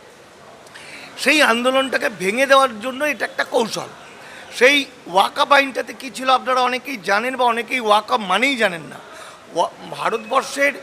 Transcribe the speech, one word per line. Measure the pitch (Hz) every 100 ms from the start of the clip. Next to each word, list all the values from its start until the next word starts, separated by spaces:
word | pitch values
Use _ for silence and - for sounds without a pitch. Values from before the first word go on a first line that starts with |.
| - - - - - - - - - - - -
সেই | 247 302
আন্দোলনটাকে | 247 226 247 262 269 262 269
ভেঙে | 180 185 233 269
দেওয়ার | 269 262 214
জন্য | 254 254
এটা | 294 233
একটা | - -
কৌশল। | - 269 214 - 123 - - - - - -
সেই | - 254 285 262 - -
ওয়াকফ | 185 233 - 277
আইনটাতে | 277 277 247 277
কী | 240 262
ছিল | 208 262
আপনারা | 254 254 254
অনেকেই | 247 247 285 254
জানেন | 175 202 247 254
বা |
অনেকেই | 247 226 220 262
ওয়াকফ | 220 208 214 247
মানেই | 190 190 269 254
জানেন | 208 165
না। | 135 - - - - - -
ওয়া-, | 165 196 - 180
ভারতবর্ষের, | 143 165 226 214 262 - 277 277 -